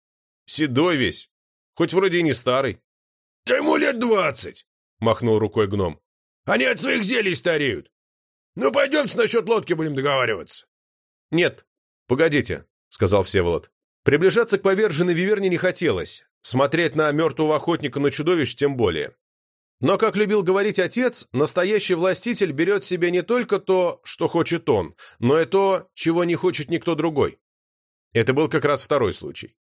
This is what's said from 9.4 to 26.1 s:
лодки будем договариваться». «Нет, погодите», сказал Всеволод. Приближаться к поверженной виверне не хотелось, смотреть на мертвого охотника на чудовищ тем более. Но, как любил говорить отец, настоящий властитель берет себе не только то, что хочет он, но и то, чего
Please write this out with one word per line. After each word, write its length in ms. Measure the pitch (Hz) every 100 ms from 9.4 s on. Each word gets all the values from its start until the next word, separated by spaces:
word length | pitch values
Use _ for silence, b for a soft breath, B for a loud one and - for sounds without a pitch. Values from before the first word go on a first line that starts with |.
| 190
лодки 240 | 220 -
будем 220 | 160 160 135
договариваться». 720 | 139 135 120 101 73 - - _ _ _ _ _ -
«Нет, 340 | 160 165 - _ _ _ _ -
погодите», 580 | 127 160 147 - 73 - _ _
сказал 340 | - 95 101
Всеволод. 480 | 92 98 87 80 - _ _ _
Приближаться 560 | - 147 185 180 226 196
к 20 |
поверженной 540 | 196 190 214 147 180 165
виверне 340 | 190 208 190
не 80 | 170
хотелось, 680 | 180 - 160 95 78 - _ _
смотреть 540 | - 127 139 160 165 147
на 160 | 156
мертвого 440 | 147 165 - 156 151
охотника 440 | - 165 147 139
на 120 | 143
чудовищ 420 | 131 156 175 123
тем 240 | - 143 131
более. 380 | 104 80 69 - _ _ _ _ _ -
Но, 160 | 135 196
как 180 | 220 180
любил 260 | 208 208
говорить 380 | 175 190 208 185
отец, 480 | 175 233 247 - -
настоящий 600 | 123 147 - 185 208 196 175
властитель 560 | 185 180 240 240 185
берет 320 | 139 175 202
себе 280 | - - 175
не 100 | 180
только 380 | 175 247 233 190
то, 400 | - 185 175 -
что 240 | - - 165
хочет 420 | 170 151 165 -
он, 260 | 110 78 - B B
но 200 | 117 151
и 60 | 160
то, 440 | 196 196 185 180
чего 300 | - 160